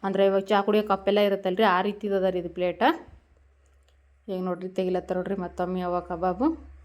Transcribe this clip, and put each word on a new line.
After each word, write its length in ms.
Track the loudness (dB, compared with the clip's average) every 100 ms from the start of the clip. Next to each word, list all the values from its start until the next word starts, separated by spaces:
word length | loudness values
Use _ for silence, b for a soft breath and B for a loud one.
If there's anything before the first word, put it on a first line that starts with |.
ಅಂದ್ರೆ 240 | -2 2 4
ಇವಾಗ 140 | 4
ಚಾ 200 | 2 2
ಕುಡಿಯೋ 240 | 4 2
ಕಪ್ಪೆಲ್ಲ 340 | 2 -2 2 2
ಇರುತ್ತಲ್ಲ 380 | 2 0 -2 2
ರೀ, 60 |
ಆ 200 | 2 4
ರೀತಿದು 340 | 0 -4 -2 0
ಅದ 80 |
ರೀ 140 | 0 -2
ಇದು 100 | -6
ಪ್ಲೇಟ್. 680 | -4 -4 2 2 0 -6 -20 _ _ _ _ _ _ _ _ _ _ -8
ಈಗ 140 | -6
ನೋಡ್ರಿ 260 | -4 -4 -4
ತೆಗಿಲತ್ತಾರ 480 | -2 0 0 -2 -4
ನೋಡ್ರಿ 180 | -2
ಮತ್ತೊಮ್ಮೆ 460 | -4 -6 -4 -2 -2
ಅವ 200 | 0 -2
ಕಬಾಬು. 760 | -2 -2 -2 2 0 0 -8 -20